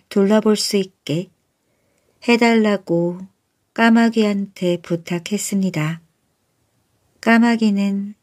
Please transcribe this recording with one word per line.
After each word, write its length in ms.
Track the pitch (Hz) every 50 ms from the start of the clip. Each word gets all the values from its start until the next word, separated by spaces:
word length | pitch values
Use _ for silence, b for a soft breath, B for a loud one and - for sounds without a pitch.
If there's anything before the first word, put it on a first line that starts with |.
| _
둘러볼 480 | _ - 202 196 196 214 214 214 220 208
수 220 | 202 - - -
있게 520 | 202 190 190 _ _ _ - 147 165 185 - _ _ _ _ _ _ _ _ _ _ _ _ _ _ _ _ _ _ -
해달라고 920 | - 240 226 240 233 233 226 214 208 202 196 - - 170 170 170 175 175 185 190 - _ _ _ _ _ _ _ _ _
까마귀한테 1040 | - 226 233 226 233 233 226 226 226 214 208 202 202 202 196 _ - 185 180 175
부탁했습니다. 1200 | 175 - - 175 170 170 - 226 175 170 - 214 196 - - 202 196 190 185 185 156 151 156 165 165 - _ _ _ _ _ _ _ _ _ _ _ _ _ _ _ _ _ _ _ _ _ _ _
까마귀는 960 | - 226 226 233 233 240 233 226 220 214 202 196 202 202 196 202 202 202 208 -